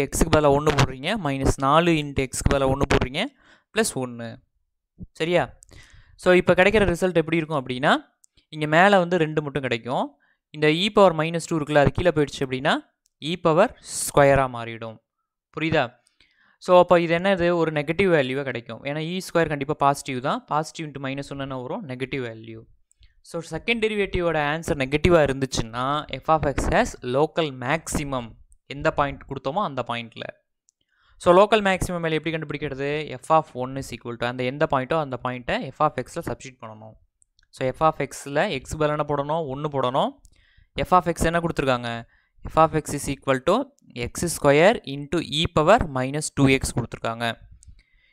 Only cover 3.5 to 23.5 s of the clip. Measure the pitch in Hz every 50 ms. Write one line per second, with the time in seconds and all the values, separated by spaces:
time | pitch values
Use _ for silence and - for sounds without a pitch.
3.5 | _ _ _ _ - 208 226 - - 131 127 123 120 117 117 113 113 - _ _
4.5 | _ _ _ _ _ _ _ _ _ _ 92 - _ - 160 165 175 165 127 -
5.5 | - _ - _ - - - _ - - - _ - _ - 185 180 180 175 -
6.5 | 175 175 185 202 208 214 202 175 175 160 190 185 165 170 156 160 160 165 156 147
7.5 | 160 139 127 127 127 123 139 170 233 - - _ _ _ _ _ _ _ _ _
8.5 | 156 156 151 151 156 165 185 202 202 190 175 170 185 175 156 156 156 156 151 143
9.5 | 135 147 135 123 120 113 - 120 135 175 233 294 _ _ _ _ _ _ _ _
10.5 | _ 151 151 151 156 170 190 220 208 220 196 185 160 156 156 165 170 165 - -
11.5 | 170 160 147 139 151 147 139 139 - - 180 175 156 151 147 131 - - 143 127
12.5 | 131 131 139 165 214 302 - _ _ _ _ _ _ _ 135 151 175 - - 165
13.5 | 156 170 214 262 - _ - - - - - - - 147 143 139 139 135 135 127
14.5 | 123 117 117 117 117 110 117 113 110 - _ _ _ _ _ _ _ _ _ _
15.5 | - 156 156 160 165 151 127 117 _ _ _ _ _ _ _ _ _ _ _ _
16.5 | _ _ - - 180 180 175 175 185 170 170 160 165 170 180 196 196 170 170 175
17.5 | 175 170 160 160 156 147 143 151 165 170 202 185 170 151 131 127 131 139 143 131
18.5 | 123 120 117 - 113 110 - 139 147 156 160 165 180 190 - - - 170 165 151
19.5 | 156 143 139 139 151 - 139 139 143 - - 143 131 123 123 151 196 247 - -
20.5 | 147 151 156 - - - 160 151 131 139 143 135 135 139 139 - 143 139 135 139
21.5 | 135 131 123 135 170 240 202 131 127 123 131 123 143 135 123 117 113 110 113 113
22.5 | 113 110 113 _ _ _ _ _ _ _ - _ _ _ _ - - 170 160 -